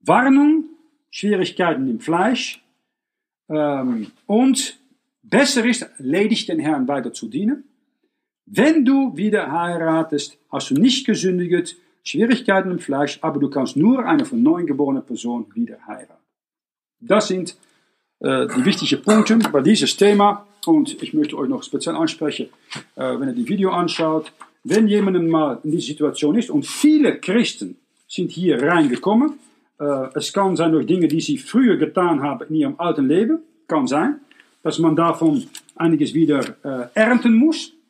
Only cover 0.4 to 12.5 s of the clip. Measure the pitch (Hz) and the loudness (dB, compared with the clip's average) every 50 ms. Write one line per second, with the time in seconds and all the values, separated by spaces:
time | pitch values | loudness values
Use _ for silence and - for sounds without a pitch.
0.4 | 285 294 311 320 302 - - _ _ _ _ _ _ _ - - - 202 208 185 | 6 4 4 2 0 -4 -14 _ _ _ _ _ _ _ -14 -6 -2 -2 0 0
1.4 | 180 - - - 185 170 156 131 135 131 117 107 - - 165 175 190 226 262 - | 0 -4 -2 -2 0 0 0 0 -2 -4 -4 -6 -4 -4 -2 0 0 0 0 -2
2.4 | - - - - _ _ _ _ _ _ _ _ _ _ _ _ _ _ _ _ | -4 -8 -12 -16 _ _ _ _ _ _ _ _ _ _ _ _ _ _ _ _
3.4 | _ _ 156 156 151 147 143 135 131 127 120 113 107 - _ _ _ - 202 220 | _ _ -2 -2 0 0 -2 -2 -2 -4 -4 -4 -6 -10 _ _ _ 0 2 4
4.4 | 254 269 254 - - - - _ _ _ _ _ _ _ _ _ _ 110 - 208 | 4 4 2 0 -2 -8 -10 _ _ _ _ _ _ _ _ _ _ 0 2 2
5.4 | 285 - - 247 220 240 240 - - - _ - 139 127 151 185 208 220 233 - | 2 2 2 0 0 0 0 -2 -4 -12 _ -10 -6 -2 0 0 2 0 0 -2
6.4 | - - 180 160 139 151 156 139 127 123 143 135 120 120 107 - - 110 110 147 | -2 -4 -4 -4 -2 -2 -2 -2 -2 -2 -2 -4 -4 -8 -10 -10 -14 -8 -6 -4
7.4 | 202 220 285 285 - _ _ _ _ _ _ _ _ _ _ _ _ _ _ _ | -2 -2 -2 -4 -6 _ _ _ _ _ _ _ _ _ _ _ _ _ _ _
8.4 | _ _ 208 - 226 302 320 330 254 233 277 277 269 254 185 143 196 214 202 202 | _ _ 0 2 2 4 4 4 4 4 4 2 2 0 -2 -2 -2 0 0 0
9.4 | 165 131 143 170 175 175 175 165 165 165 160 160 160 160 151 143 - - _ _ | -2 -2 -4 -4 -2 -2 -4 -2 -2 0 0 0 0 -2 -4 -4 -4 -6 _ _
10.4 | _ _ - 135 127 - 131 139 196 262 247 - - - 214 - - 185 180 180 | _ _ -10 -8 -4 -2 0 4 4 4 2 2 0 -2 -2 0 0 -2 0 0
11.4 | 180 170 175 175 175 - - _ _ _ _ _ _ - - 143 214 233 262 - | 0 0 0 -2 -2 -4 -10 _ _ _ _ _ _ -8 -2 0 2 2 2 0
12.4 | - - | 0 0